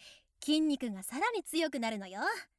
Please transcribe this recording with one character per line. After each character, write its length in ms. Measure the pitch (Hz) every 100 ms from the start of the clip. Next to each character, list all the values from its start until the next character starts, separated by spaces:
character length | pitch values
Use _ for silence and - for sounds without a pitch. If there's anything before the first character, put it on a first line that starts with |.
| - - _ _
筋 160 | - 302
肉 320 | 311 285 247
が 100 | 196
さ 160 | 190 254
ら 120 | 427
に 80 | 453
強 280 | - 320 311
く 100 | 269
な 80 | 226
る 100 | 220
の 100 | 190
よ。 120 | 185 302 440 -